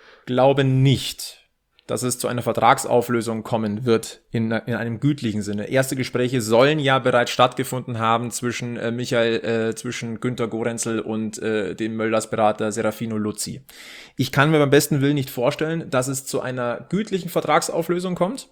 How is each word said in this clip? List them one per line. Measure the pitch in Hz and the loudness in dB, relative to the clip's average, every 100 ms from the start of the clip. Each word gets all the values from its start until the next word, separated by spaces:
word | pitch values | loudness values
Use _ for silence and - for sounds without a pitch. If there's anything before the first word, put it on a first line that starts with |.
| - - - | -20 -18 -4
glaube | 123 135 139 135 | 4 4 6 4
nicht, | 131 135 123 - - - - _ _ _ _ - | 4 6 4 0 -10 -12 -16 _ _ _ _ -6
dass | 117 | -4
es | 123 - | -2 -2
zu | 120 | -4
einer | 123 | -2
Vertragsauflösung | 117 113 113 135 - 120 120 120 113 110 | -2 2 4 4 4 2 2 0 -2 -4
kommen | 107 117 110 104 127 | -2 -2 -2 -2 2
wird | 113 - - _ | 0 0 -12 _
in, | 117 113 | -4 -2
in | 113 - 113 | -2 -2 -4
einem | 117 113 | -4 -2
gütlichen | 139 147 131 104 | 0 0 -2 -4
Sinne. | 101 104 104 | -4 -6 -2
Erste | 131 135 135 | 0 0 -2
Gespräche | 123 123 123 131 | -2 -2 0 0
sollen | 107 113 135 156 | 2 6 6 4
ja | 135 135 | 2 2
bereits | 127 123 120 | 4 2 2
stattgefunden | - 123 - 117 127 123 113 | 4 2 2 -4 -6 -6 -2
haben | 113 117 120 | 0 0 0
zwischen, | - 123 113 123 117 | -4 -4 -4 -6 -4
äh, | 117 | -4
Michael, | 117 123 120 117 113 - | -4 -2 2 2 0 0
äh, | 113 113 110 | 0 0 -4
zwischen | 123 120 117 110 | -6 -8 -8 -4
Günter | 123 123 117 | -4 -2 -4
Gorenzel | 110 117 117 117 110 | -2 -4 -4 -2 -2
und, | - 110 110 107 | -2 -4 -4 -4
äh, | 110 107 92 87 | -2 -2 -2 -2
dem | 110 110 | -4 -2
Mölders | 110 110 110 | 0 0 0
Berater | - 107 107 110 | 2 2 2 -2
Serafino | 107 107 107 113 110 | -2 -2 -4 -4 -4
Luzzi. | 104 104 - - - - - - - - | -4 -4 -8 -10 -16 -20 -20 -20 -10 -4
Ich | 135 | -2
kann | - 147 | 2 4
mir | 156 | 4
beim | 143 | 6
besten | 139 - 147 | 6 4 2
Willen | 139 147 | 2 2
nicht | 131 | -2
vorstellen, | - 120 - 156 165 165 | -2 -2 0 -2 -4 -2
dass | 131 127 | -2 0
es | 135 - | -4 -4
zu | 135 | -4
einer | 127 127 120 117 - | -4 -4 -4 -4 -4
gütlichen | 185 214 190 175 | -4 -2 -4 -4
Vertragsauflösung | 165 151 156 - - 165 175 185 175 | -4 2 2 2 -2 -2 -2 -2 -2
kommt. | 175 269 - | -2 -4 -10